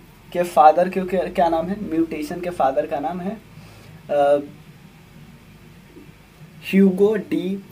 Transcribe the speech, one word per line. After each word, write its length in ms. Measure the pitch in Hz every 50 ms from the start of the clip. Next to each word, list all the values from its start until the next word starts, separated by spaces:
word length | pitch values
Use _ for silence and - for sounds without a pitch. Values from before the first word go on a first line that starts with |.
| - - - - - - -
के 100 | 175 180
फादर 460 | 175 - - 147 156 156 170 180 185
के 120 | 190 190
क्या, 240 | 180 180 - 185 160
क्या 240 | 175 - - 175 165
नाम 180 | 165 165 165
है? 240 | 175 202 208 202 -
म्यूटेशन 500 | 160 160 165 160 156 151 151 - 175 175
के 100 | 180 180
फादर 360 | 175 - 156 135 139 147 151
का 140 | 151 160 143
नाम 200 | 143 160 175 180
है, 160 | 175 196 220 220 - - - - - - - - - - - - - -
अ, 280 | 147 143 143 143 143 143 143 - - - - - - - - - - - - - - - - - - - - - - - - - - - - - - - - - - - - - - - - - - - - -
ह्यूगो 440 | - 190 196 190 180 185 202 208 220
डी 480 | 202 - - 160 - 175 185 196 196 - -